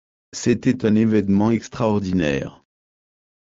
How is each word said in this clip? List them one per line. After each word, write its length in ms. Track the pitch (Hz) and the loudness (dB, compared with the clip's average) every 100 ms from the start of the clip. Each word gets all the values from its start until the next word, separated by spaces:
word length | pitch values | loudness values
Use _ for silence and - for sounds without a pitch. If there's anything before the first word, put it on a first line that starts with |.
| _ _ _ | _ _ _
C'était 540 | - 135 113 135 127 110 | -4 -2 0 0 0 2
un 100 | 107 | 2
événement 540 | 110 107 98 98 107 | 2 2 2 2 2
extraordinaire. 1120 | 113 - - 113 104 95 92 76 69 - - _ _ _ _ _ _ _ _ | 0 -4 -4 -2 0 -2 0 0 -2 -6 -14 _ _ _ _ _ _ _ _